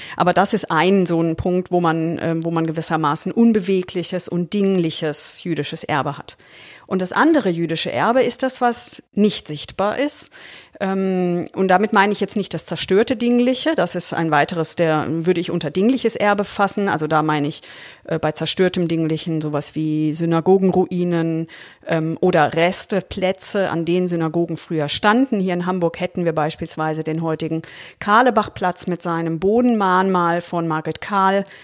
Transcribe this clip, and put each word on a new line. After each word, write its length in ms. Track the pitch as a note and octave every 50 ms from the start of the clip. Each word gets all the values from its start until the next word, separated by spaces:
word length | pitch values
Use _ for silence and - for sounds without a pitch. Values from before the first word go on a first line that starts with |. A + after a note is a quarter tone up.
| - - -
Aber 160 | - E3+ F3 E3+
das 220 | F3 F#3+ G3+ -
ist 180 | G3+ - - F3
ein 340 | D#3 D#3+ F#3 G3 G3 F#3
so 160 | E3+ E3+ E3 E3
ein 140 | E3 D#3+
Punkt, 340 | D#3+ - F#3 F3+ F3+ F3+ -
wo 100 | F3+ F3+
man, 380 | F3 E3 D#3+ E3 D#3+ E3 E3+ -
ähm, 240 | - D#3+ E3 E3 E3
wo 60 | E3
man 160 | E3 E3 D#3+
gewissermaßen 640 | D#3+ D#3 E3 D#3+ - E3+ D#3+ D#3 D3 D3+ D#3+ - F#3+
unbewegliches 960 | - - A#3 A#3 A3 A3 F3 F#3 G3 F#3 F3+ - - F3+ E3 - F#3+ F3+ -
und 280 | - - F3 F3+ D3+ -
dingliches 920 | G#3 G3 G3 G3 F#3 E3+ D#3+ D#3 - E3 D#3 C#3+ - - - - - -
jüdisches 400 | - E3 D3+ C#3+ - - D#3+ -
Erbe 340 | - D3+ D3+ E3 D3+ C#3+ -
hat. 180 | - - - - - - - - - - - - - -
Und 140 | - F#3 F#3
das 100 | F3+ -
andere 380 | - A#3+ D#4 E4 D4 - G3
jüdische 420 | E3+ E3 E3+ D#3+ E3 D#3 - - -
Erbe 300 | B2 D3 G#3 A#3+ C4 B3+
ist 200 | - A#3+ - -
das, 200 | C4 - - B3
was 400 | A#3+ A#3 - - - - - - _ -
nicht 340 | G3+ G#3 G#3+ - - -
sichtbar 520 | - D3+ D3 - - - - F#3+ G#3 - -
ist. 320 | C#4 D4 - - - - - - - - - - - - - -
Ähm, 640 | - F#3+ F#3+ F#3+ F#3+ F#3+ F#3 F3+ F3+ F3 F3 F3 - - -
und 140 | - F#3+ F#3+
damit 240 | F#3 F#3 G#3 G3+ -
meine 220 | G#3 G3 G3+ G3+
ich 60 | -
jetzt 140 | G3+ G3 -
nicht 200 | G#3+ F#3+ - -
das 100 | E3 -
zerstörte 500 | - F3 D3+ - - F#3 G3 A#3+ - C4
Dingliche. 600 | G#3+ A#3+ A#3+ A#3+ A#3+ B3 B3 C4 B3 - D4+ D#4+
Das 200 | - E3+ E3+ -
ist 200 | F3+ - - -
ein 160 | - E3 D#3+
weiteres, 440 | D3+ D3 C#3+ - - E3+ D#3+ - -
der 300 | - E3+ E3 D#3 D3+ C3+
würde 320 | F#2+ D#3 E3 D#3+ F3+ F#3 E3+
ich 120 | E3+ -
unter 200 | - F3 - D3+
dingliches 460 | D3 F3+ G3 A#3 C4+ B3 - A3+ -
Erbe 280 | - G#3 G#3 G3+ G3 G3+
fassen. 440 | - - - G3+ F#3+ - G#3 G3+ G3
Also 180 | - D#3 D#3
da 160 | D3+ D#3+ D#3 D3+
meine 240 | D#3 D3+ D3+ C#3+
ich, 140 | D3 D#3+ - - - - - - - - - -
äh, 140 | - E3+ D#3+
bei 140 | - D#3 D#3
zerstörtem 560 | - E3 D#3 - - F#3+ F3+ F3+ F#3 F3 E3
Dinglichen 540 | E3 E3 D#3+ D#3 D#3+ D#3 - F3 D#3+ D#3 D3+
sowas 320 | D3+ D3 C#3+ C#3+ - -
wie 400 | D#3 D#3 D#3 D3+ D#3 D#3 D#3 D3
Synagogenruinen, 1300 | D#3 E3+ E3+ E3+ E3 D3+ F#3 F#3+ G3 F#3+ F#3+ E3+ F#3 F#3 - F#3 F3 F3 F3 E3+ E3+ E3 E3 E3 D#3+ E3 D#3+ - - - - - _ -
ähm, 300 | - E3+ D#3+ D#3+ D#3+ E3 - -
oder 320 | F3+ F3 E3 D3 C3+ -
Reste, 480 | D#3+ E3 F3 F#3+ - - - G#3+ F#3+ -
Plätze, 640 | - - G3+ F#3 F#3 F#3+ - - - - G#3 F#3+ -
an 160 | - E3 E3
denen 240 | D#3+ E3+ F#3 F3+ F3+
Synagogen 480 | F3 E3 E3 D#3+ D#3 E3+ E3+ E3 E3
früher 320 | D3+ - - E3+ D#3 D3 D3
standen. 520 | - - - G#3+ G#3+ B3 C4+ C4+ - G3+
Hier 120 | F#3 F#3 F3
in 140 | F3 F3
Hamburg 340 | F3+ F#3 F#3 E3+ E3 E3 -
hätten 240 | F3+ F3+ - F#3 F3
wir 80 | E3+ D#3
beispielsweise 720 | D#3 D3+ D#3 D#3+ - E3 D#3+ - - D#3 D#3 D#3 D#3 D#3
den 160 | D#3+ D#3 D#3+
heutigen 400 | E3 E3 D#3+ D#3 E3 D#3 D#3+ D#3+ D#3+ - - - - - - -
Kahlebachplatz 880 | - G3+ G#3 A3+ B3+ B3+ G#3+ A3 G#3 - - - G3 F3+ F3 - -
mit 160 | - F3 E3+ -
seinem 360 | F3 E3 E3 E3 E3 E3 D#3+
Bodenmahnmal 1000 | F3 F#3+ G#3+ A#3 B3 B3 A#3 G#3+ G3+ F#3 F3+ F#3 F#3+ G3 F#3+ F3+ F3 E3+ E3+ F3
von 260 | E3+ - - E3+ E3
Margret 360 | E3 D#3 D#3 D#3 D#3+ D#3+ - -
Kahl. 420 | - G#3+ G3 F#3+ F#3+ G3 G3 F#3+ - - -